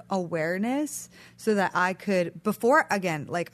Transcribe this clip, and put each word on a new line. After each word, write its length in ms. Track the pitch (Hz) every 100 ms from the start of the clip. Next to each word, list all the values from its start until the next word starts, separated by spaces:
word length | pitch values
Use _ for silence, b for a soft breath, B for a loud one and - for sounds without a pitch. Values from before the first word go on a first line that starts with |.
| -
awareness, 1000 | 190 170 165 160 185 226 269 302 - - B B -
so 180 | -
that 160 | 202 185
I 180 | - 180
could, 480 | 185 - 190 170 160
before, 440 | 214 - 233 302 285
again, 360 | 208 180 156 135
like, 200 | 175 170